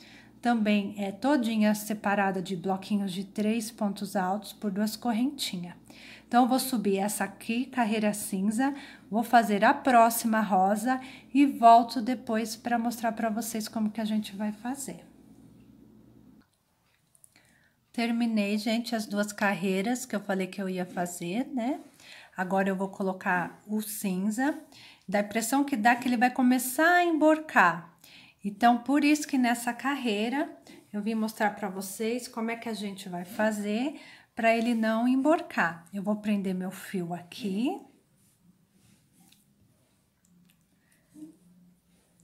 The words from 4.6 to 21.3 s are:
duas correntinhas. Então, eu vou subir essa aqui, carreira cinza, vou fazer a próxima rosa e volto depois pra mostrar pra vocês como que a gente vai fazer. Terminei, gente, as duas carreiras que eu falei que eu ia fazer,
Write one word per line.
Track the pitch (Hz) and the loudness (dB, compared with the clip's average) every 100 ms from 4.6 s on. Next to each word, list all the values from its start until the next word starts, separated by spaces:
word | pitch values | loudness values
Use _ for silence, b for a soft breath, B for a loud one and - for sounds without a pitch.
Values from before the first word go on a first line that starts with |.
| 214 | -6
duas | 190 214 - | -2 -2 -2
correntinhas. | 240 220 254 285 - 180 175 - - B B B - | -2 0 0 -2 -6 -8 -10 -14 -20 B B B 0
Então, | 240 | 4
eu | 247 | 4
vou | 262 | 2
subir | 262 233 196 196 | 0 -2 0 0
essa | 208 - | 0 -2
aqui, | 196 - - 233 269 | -4 -6 -6 -4 -2
carreira | - 226 220 214 | -2 0 2 0
cinza, | 202 - 190 196 220 269 277 B B - | -2 -4 -2 0 0 0 -2 B B -6
vou | 208 | -4
fazer | 226 240 202 202 | 4 6 6 4
a | 220 | 4
próxima | 294 269 240 226 226 233 220 | 4 4 6 6 4 0 0
rosa | 196 190 190 214 233 262 B B B | 2 4 4 2 0 -2 B B B
e | 269 | 4
volto | 285 208 233 233 240 262 | 4 6 10 10 8 -2
depois | 214 254 - 220 220 - | -4 -4 -4 -4 -4 -6
pra | - 240 | -2 -2
mostrar | 233 233 233 | -2 -4 -4
pra | 214 226 | -2 -2
vocês | 214 233 226 214 | -2 -4 -6 -6
como | 226 214 | -4 -2
que | 220 | -2
a | |
gente | 214 214 208 | -2 -2 -4
vai | 190 214 | -6 -6
fazer. | 208 240 277 - - - - - - - - - - - - - - - - _ _ _ _ _ _ _ _ - b b b b b _ | -6 -8 -8 -10 -14 -18 -20 -20 -20 -20 -20 -20 -20 -20 -20 -20 -20 -20 -20 _ _ _ _ _ _ _ _ -20 b b b b b _
Terminei, | - 233 233 233 220 202 208 | -4 -2 0 0 0 0 -2
gente, | 233 220 233 226 | 0 -2 -2 -4
as | |
duas | 214 202 208 | -4 -4 -4
carreiras | - 202 190 196 190 202 247 - | 0 0 0 0 0 0 -4 -4
que | 202 | -6
eu | |
falei | 202 190 185 | -4 -4 -4
que | 196 | -6
eu | 190 | -6
ia | 185 180 | -6 -6
fazer, | - 175 - 170 | -4 -6 -6 -6